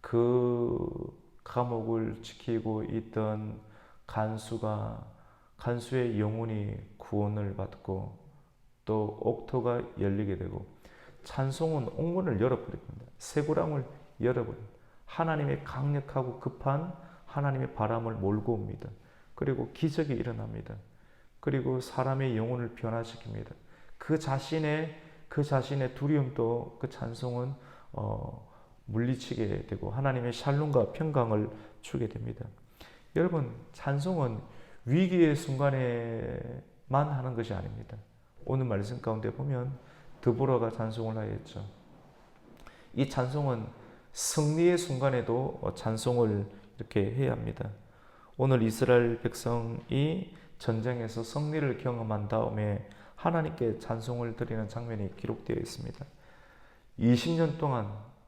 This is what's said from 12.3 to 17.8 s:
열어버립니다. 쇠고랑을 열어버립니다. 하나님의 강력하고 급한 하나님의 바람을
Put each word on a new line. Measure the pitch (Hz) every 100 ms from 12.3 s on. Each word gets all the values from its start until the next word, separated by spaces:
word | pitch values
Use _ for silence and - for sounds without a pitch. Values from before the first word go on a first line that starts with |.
| 104
열어버립니다. | 123 127 - - - - - -
쇠고랑을 | - 151 147 156 165 143 127 - - -
열어버립니다. | 123 123 107 - 107 - - - -
하나님의 | - 165 156 143 139
강력하고 | - 127 143 143 139 139 127 120
급한 | 131 - 139 139 175 - - - -
하나님의 | 143 143 131 131
바람을 | -